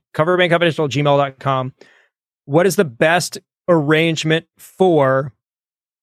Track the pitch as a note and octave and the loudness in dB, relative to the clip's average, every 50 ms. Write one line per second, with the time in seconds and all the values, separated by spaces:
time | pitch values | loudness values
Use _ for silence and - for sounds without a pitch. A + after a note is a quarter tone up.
0 | _ _ - - D#3 E3+ F3+ F3 F3+ F3 E3+ E3+ E3+ E3+ C#3+ - D#3 C#3+ A2 C#3+ | _ _ -4 -2 0 0 2 0 2 2 2 2 0 0 0 -2 -4 -4 -2 -2
1 | C#3+ C#3+ C#3+ C#3+ C#3 C#3 C3+ _ - C#3+ C3+ C3 B2+ C3 - _ - _ _ _ | 0 2 2 2 0 -2 -4 _ -6 -4 -4 -4 -4 -6 -10 _ -20 _ _ _
2 | _ _ _ _ _ _ _ _ _ - C#3 D#3+ F#3 G3 E3 - F#3+ C#3 A#2 - | _ _ _ _ _ _ _ _ _ -2 0 0 2 2 0 0 -2 -4 -2 -2
3 | D#3+ D#3 E3+ F#3 F3+ - - - _ _ _ _ - - F3 D#3+ C#3+ C#3+ D#3 D#3 | 0 0 0 0 -2 -4 -12 -16 _ _ _ _ -2 0 0 2 2 2 2 2
4 | E3 E3 E3 D3+ - D#3+ D#3+ E3 - _ _ _ - - _ - F#3+ F#3 E3 D3+ | 2 0 -2 -4 -2 -2 -2 -2 -4 _ _ _ -20 -20 _ -2 0 2 2 2
5 | C#3 C3 C3 C3+ C#3+ C#3 - _ _ _ _ _ _ _ _ _ _ _ _ _ | 2 2 0 -2 -4 -6 -12 _ _ _ _ _ _ _ _ _ _ _ _ _